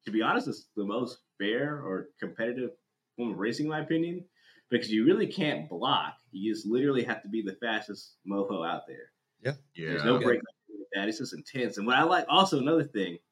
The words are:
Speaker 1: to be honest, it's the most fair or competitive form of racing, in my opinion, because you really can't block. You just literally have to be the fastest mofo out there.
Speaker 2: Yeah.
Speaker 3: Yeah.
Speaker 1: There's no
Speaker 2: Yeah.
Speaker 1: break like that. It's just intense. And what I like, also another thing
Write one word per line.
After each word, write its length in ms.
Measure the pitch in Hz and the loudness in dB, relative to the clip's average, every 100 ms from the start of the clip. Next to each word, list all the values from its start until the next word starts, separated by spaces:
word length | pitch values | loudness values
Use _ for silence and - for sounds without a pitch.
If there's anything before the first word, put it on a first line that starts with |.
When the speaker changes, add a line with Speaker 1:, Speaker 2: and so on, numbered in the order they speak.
| - | -2
Speaker 1:
to 60 | |
be 100 | 107 | 0
honest, 260 | 117 220 262 | 2 2 0
it's 200 | 107 - - | -8 -8 -6
the 100 | 101 | -2
most 340 | 107 120 - _ _ | -2 -4 -8 _ _
fair 380 | 101 117 147 147 | -2 0 -2 -4
or 280 | 101 95 90 _ | -6 -6 -6 _
competitive 520 | 98 - 113 123 120 - _ _ _ - | -12 -4 -4 -2 -6 -8 _ _ _ -6
form 160 | 120 | -4
of 60 | 92 | -2
racing, 280 | 107 139 151 | -2 0 -2
in 20 | |
my 100 | 156 | -2
opinion, 440 | 151 160 170 180 180 _ _ _ _ | 0 0 0 -4 -10 _ _ _ _
because 220 | 120 107 | 0 2
you 140 | 110 120 | 4 6
really 220 | 202 202 | 6 2
can't 420 | - 151 123 156 | 0 -2 -2 -6
block. 480 | 85 127 123 76 - _ | -4 0 0 0 -10 _
You 220 | 95 104 | -4 -2
just 120 | 107 101 | -2 0
literally 380 | 120 143 131 | 2 4 2
have 180 | 113 113 | 0 -4
to 60 | 104 | -4
be 120 | 110 | -4
the 120 | 101 95 | -4 -6
fastest 540 | 117 107 - 98 - _ 92 | -4 -4 -4 -12 -14 _ -6
mofo 380 | 98 98 98 82 | -2 -2 -2 -2
out 200 | 82 - | -4 -8
there. 240 | 64 62 _ _ _ | -18 -18 _ _ _
Speaker 2:
Yeah. 120 | 120 147 _ - | -6 -6 _ -8
Speaker 3:
Yeah. 140 | 78 | -4
Speaker 1:
There's 120 | 78 | 0
no 160 | 101 123 | 4 4
Speaker 2:
Yeah. 60 | 120 | 4
Speaker 1:
break 140 | 120 | 2
like 480 | - _ _ - - 98 | 0 _ _ -16 -6 -4
that. 120 | 101 | -2
It's 120 | 107 | -4
just 140 | 127 | -8
intense. 440 | 80 - 135 117 101 | -10 -10 -4 -2 -2
And 80 | 104 | 2
what 80 | 127 | 4
I 60 | |
like, 220 | 160 180 180 | 6 4 4
also 300 | 156 190 147 | 4 6 4
another 240 | 131 165 | 4 4
thing 360 | 147 107 90 85 _ | 2 -2 -2 -4 _